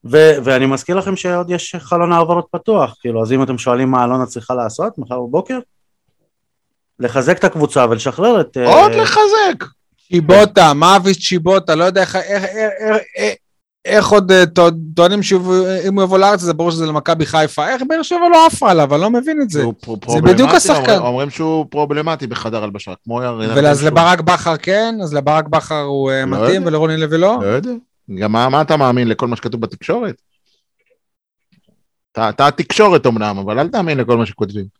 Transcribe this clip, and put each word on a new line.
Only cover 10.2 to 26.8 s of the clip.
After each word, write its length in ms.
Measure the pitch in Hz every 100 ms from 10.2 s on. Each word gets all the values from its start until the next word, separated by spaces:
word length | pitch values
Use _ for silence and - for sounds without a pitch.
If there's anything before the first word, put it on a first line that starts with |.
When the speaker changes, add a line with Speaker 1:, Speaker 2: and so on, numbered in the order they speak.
| 156 190 208 208 165
Speaker 3:
מאביס 540 | 143 165 190 180 190 -
צ'יבוטה, 460 | 180 165 190 190
לא 100 | 156
יודע 160 | 175 190
איך, 160 | 185 190
איך, 280 | 170 202
איך, 260 | 185 208 220 190 220 214 - -
איך, 180 | 208 190 _ _ _ _
איך 240 | 180 208 202
עוד, 240 | 208 185
אה, 140 | 185 175
טוע-, 240 | 175 170 165 160 160
טוענים 260 | 175 208
שאם 160 | 202 190 180 185 185 190 185
הוא 80 | 196
יבוא 160 | 190 190
לארץ, 220 | 196 202
זה 120 | 175
ברור 180 | 156 170
שזה 160 | 165 160
למכבי 400 | 151 147 165 156
חיפה. 420 | 160 156 - 196
איך 140 | 254 269
באר 140 | 320
שבע 260 | 302 349 349
לא 140 | 339 330
עפה 240 | - 247
עליו? 240 | 175 143
אני 80 | 147
לא 80 | 196
מבין 320 | 240 269 311
את 80 | 262
זה. 120 | 156
Speaker 2:
הוא 120 | 120 110
פר-, 120 | - 110 -
Speaker 3:
זה 80 | 120
בדיוק 180 | 160 180
Speaker 2:
פרובלמטי, 180 | 269 339
Speaker 3:
השחקן. 240 | - 294 254
Speaker 2:
אומרים, 100 | 202
אומרים 280 | 123 123 143
שהוא 360 | - 160 160 139
פרובלמטי 560 | 147 147 147 156 156 127
בחדר 380 | 113 113 110
הלבשה, 280 | 107 101 98 90
כמו 180 | - 120
ירדן 420 | 127 117 110 123
Speaker 3:
ואז 160 | 147 143
Speaker 2:
בן 60 | 151
Speaker 3:
לברק 340 | 151 165 180
בכר 360 | 160 175 175 156
כן? 380 | - 196 226 226
אז 120 | 175
לברק 300 | 147 139 156 151
בכר 320 | 156 - 156
הוא, 300 | 143 139 135
אה, 100 | 135
Speaker 2:
לא 60 | 131
Speaker 3:
מתאים 280 | 131 113
Speaker 2:
יודע. 120 | 190 175
Speaker 3:
ולרוני 300 | 156